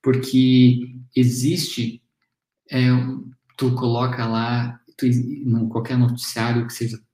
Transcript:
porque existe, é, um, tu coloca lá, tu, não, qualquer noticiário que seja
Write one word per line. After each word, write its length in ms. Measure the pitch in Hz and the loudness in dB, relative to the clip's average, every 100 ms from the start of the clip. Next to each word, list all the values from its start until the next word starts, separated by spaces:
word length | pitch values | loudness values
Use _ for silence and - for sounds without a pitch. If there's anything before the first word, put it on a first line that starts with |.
porque 920 | 135 123 - 131 127 127 127 120 - - - 131 | 0 0 2 2 6 8 6 6 -2 -14 -6 2
existe, 840 | 123 123 135 180 - - 113 - _ _ _ _ _ _ _ | 2 2 -2 -2 -4 -6 -6 -8 _ _ _ _ _ _ _
é, 220 | 131 127 | 0 2
um, 400 | 127 127 131 - - _ - | 2 0 -8 -14 -20 _ -4
tu 140 | 131 | -2
coloca 540 | 123 123 117 123 123 113 | 0 -2 0 -2 -4 -4
lá, 520 | 113 117 120 120 - _ - | -2 -2 -2 -4 -8 _ -4
tu, 80 | 131 120 120 147 127 | 0 0 -2 -6 -2
não, 240 | 113 113 | 0 0
qualquer 280 | 113 - 127 | -4 -2 2
noticiário 720 | 120 120 - 117 117 120 120 | 2 0 -8 -4 -2 -2 -4
que 60 | |
seja 260 | - 117 113 _ | -6 -8 -8 _